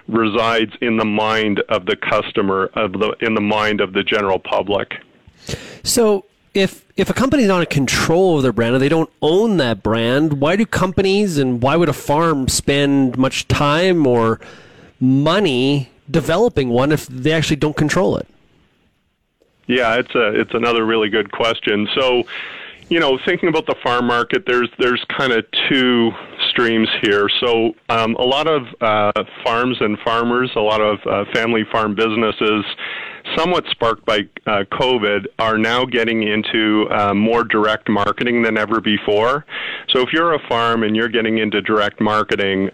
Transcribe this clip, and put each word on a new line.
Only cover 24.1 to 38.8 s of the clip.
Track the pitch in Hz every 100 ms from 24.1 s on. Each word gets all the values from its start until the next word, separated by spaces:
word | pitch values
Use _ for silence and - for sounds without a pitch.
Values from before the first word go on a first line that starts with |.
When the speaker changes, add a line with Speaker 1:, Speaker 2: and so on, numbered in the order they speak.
| 120 117 127 -
Speaker 1:
there's, | 123 120 -
there's | 127 120 - -
kinda | 135 113 - - -
two | 139 127 120 113 107 - - -
streams | - 117 113 110 -
here. | 110 101 101 -
So, | 123 117 113 - -
um, | 117 113
a | 113
lot | 127 139 156
of, | 151 113 -
uh, | 113 107 104 104 - -
farms | 123 117 127 120
and | 113 104
farmers, | 120 113 120 120 127
a | 117
lot | 107 107
of, | 107 101 107
uh, | 101 101
family | 120 113 113 107
farm | 113 107 101
businesses, | 113 110 110 - 107 107 101 - - - - - - -
somewhat | 170 170 -
sparked | - 117 107 -
by, | 107 101 - -
uh, | 101 98
covid, | - 127 127 104 101 98 -
are | 110 107
now | 110 120
getting | 127 120 113 113
into, | 107 107 104 113 110 107 107
uh, | 107 101
more | 101 110 117
direct | 113 110 107 107 -
marketing | 101 101 - 123 120
than | 113 110
ever | 107 110